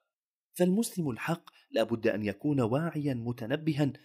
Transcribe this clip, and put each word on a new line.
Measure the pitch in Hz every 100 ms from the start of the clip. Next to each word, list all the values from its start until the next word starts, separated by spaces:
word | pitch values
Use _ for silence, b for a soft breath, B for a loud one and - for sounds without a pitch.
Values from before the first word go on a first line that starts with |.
| _ _ _ _ _
فالمسلم | - 180 196 233 185 151
الحق | 113 - 165 - b b
لا | -
بد | 110 117 113
أن | 107
يكون | 104 98 147 139
واعيا | 113 135 170 156 143
متنبها، | 123 117 123 113 151 156 143 147 B